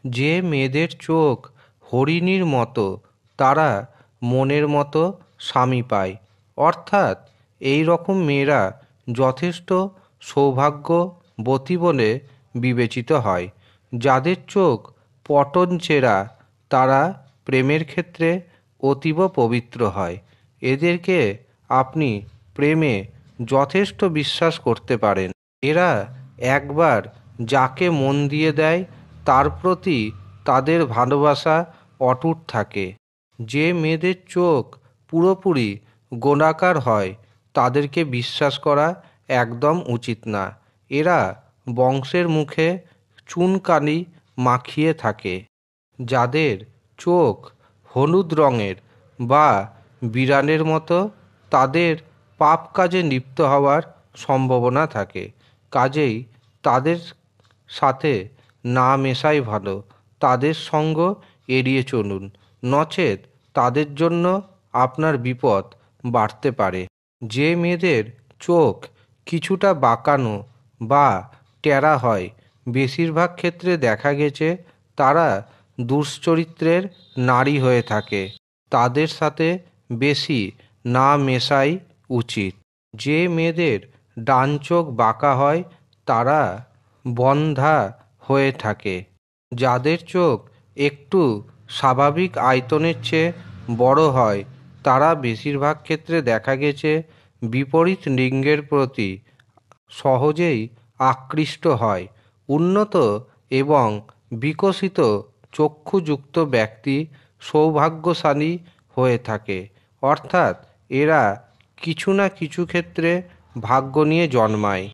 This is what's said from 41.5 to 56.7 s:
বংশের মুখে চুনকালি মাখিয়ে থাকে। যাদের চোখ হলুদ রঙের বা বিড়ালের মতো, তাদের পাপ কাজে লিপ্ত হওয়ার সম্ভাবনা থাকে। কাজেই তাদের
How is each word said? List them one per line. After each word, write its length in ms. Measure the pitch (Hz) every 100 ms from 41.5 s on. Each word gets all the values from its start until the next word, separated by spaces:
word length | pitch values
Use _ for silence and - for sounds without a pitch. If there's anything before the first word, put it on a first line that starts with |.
| _ -
বংশের 560 | 120 131 135 131 180 175
মুখে 400 | 156 147 - 160 180 - _ _ _ _
চুনকালি 720 | 175 180 190 190 160 147 160 180 _ _ -
মাখিয়ে 540 | 123 123 - - 156
থাকে। 400 | 160 113 104 98 92 104 _ _ _ _ -
যাদের 580 | 120 127 120 147 151 95 110 _ _ _
চোখ 380 | 175 175 139 98 - _ _ _ _
হলুদ 380 | 127 143 180 175
রঙের 420 | 156 147 120 101 95 _ _ _ -
বা 300 | 120 143 151 101 98 - _ _
বিড়ালের 600 | 120 117 131 139 143 156
মতো, 340 | 160 156 156 170 208 - _ _ _
তাদের 400 | 135 131 156 170 160 - _ _ _
পাপ 200 | 151 160 -
কাজে 260 | - 180 185
লিপ্ত 360 | 170 131 - -
হওয়ার 420 | 147 143 139 147 160 _ _ -
সম্ভাবনা 680 | - 131 131 127 120 131 160
থাকে। 380 | 110 98 95 98 _ _ _ _
কাজেই 440 | 135 131 147 143 110 127 _ _ _
তাদের 340 | 147